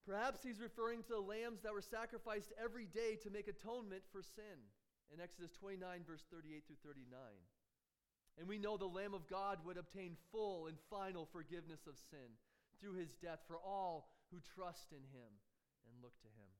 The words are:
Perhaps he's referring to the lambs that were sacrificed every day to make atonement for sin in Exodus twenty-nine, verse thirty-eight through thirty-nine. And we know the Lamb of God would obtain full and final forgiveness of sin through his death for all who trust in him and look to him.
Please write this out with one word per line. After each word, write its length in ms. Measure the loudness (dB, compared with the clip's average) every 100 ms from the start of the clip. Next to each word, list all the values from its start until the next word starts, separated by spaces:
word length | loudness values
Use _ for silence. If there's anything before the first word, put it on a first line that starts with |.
| 2
Perhaps 380 | 6 6 4
he's 180 | -2 -2
referring 400 | -2 4 4 4
to 140 | 4 2
the 20 |
lambs 420 | 4 2 2 2
that 100 | 2
were 80 | 2
sacrificed 720 | 2 0 0 -2 2 2 2 0
every 240 | 0 0 0
day 300 | 4 4 4
to 80 | 0
make 160 | 0 0
atonement 560 | -2 0 0 0 -4 -4
for 100 | -8
sin 400 | -8 -10 -10 -10 -14 -20 _ _ _
in 80 | -6
Exodus 320 | -6 -4 -6
twenty-nine, 500 | -4 -2 0 0 -2
verse 200 | -4 -6 -6
thirty-eight 380 | -8 -4 -6 -8
through 100 | -12
thirty-nine. 580 | -8 -8 -8 -8 -8 -10 -16 _ _ _ _ _ _ _ _ -6
And 100 | 0
we 120 | 4
know 160 | 4 4
the 100 | 2
Lamb 280 | 2 2
of 140 | 0 0
God 320 | 4 6 4 2
would 120 | -2
obtain 400 | -2 -4 -4 -4 -2
full 360 | 4 4 4 0
and 100 | -4 -2
final 340 | 2 2 2 -2
forgiveness 640 | -4 -2 -2 -2 -8 -8
of 100 | -12
sin 400 | -12 -10 -12 -14 _ _ _ -10
through 160 | -2 2
his 200 | 0 0
death 240 | -2 -2 -2
for 100 | -2
all 540 | 2 4 6 4 -2 -18 _
who 80 | -10 -8
trust 380 | -2 -2 -2 -10
in 100 | -10 -10
him 220 | -10 -12 -16 _ _ _ _ -16
and 160 | -12
look 160 | -12 -12
to 80 | -18
him. 240 | -16 -16